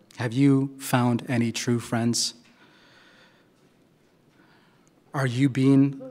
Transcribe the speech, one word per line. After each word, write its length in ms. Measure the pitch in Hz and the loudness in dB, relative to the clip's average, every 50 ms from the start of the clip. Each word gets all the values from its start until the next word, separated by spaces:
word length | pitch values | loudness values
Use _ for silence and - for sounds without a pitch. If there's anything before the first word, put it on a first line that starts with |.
| _ _ - - | _ _ -12 -8
Have 160 | - 120 113 | -8 -4 0
you 380 | 131 139 139 135 135 135 139 135 - | 2 4 4 4 4 0 -2 -6 -12
found 440 | - - - 123 120 123 120 110 - - | -4 -2 0 2 2 2 0 -2 -2 -4
any 220 | 127 117 117 113 | -2 -2 -2 -2
true 280 | 113 - - 127 120 117 | -4 -4 -4 -2 -2 -2
friends? 540 | 113 - - 113 117 120 117 - - - - - _ _ _ _ _ _ _ _ _ _ _ _ _ _ _ _ _ _ _ _ _ _ _ _ _ _ _ _ _ _ _ _ _ _ _ _ _ _ _ _ _ _ _ _ _ _ _ _ _ _ _ _ _ _ - | -4 -4 -4 -2 -2 -2 -2 -2 -4 -6 -8 -12 _ _ _ _ _ _ _ _ _ _ _ _ _ _ _ _ _ _ _ _ _ _ _ _ _ _ _ _ _ _ _ _ _ _ _ _ _ _ _ _ _ _ _ _ _ _ _ _ _ _ _ _ _ _ -6
Are 140 | 147 135 127 | -4 -4 -2
you 200 | 117 123 139 143 | 0 0 0 0
being 540 | 117 135 131 135 139 135 139 143 139 139 - - | 0 2 2 4 6 6 4 2 0 -6 -12 -8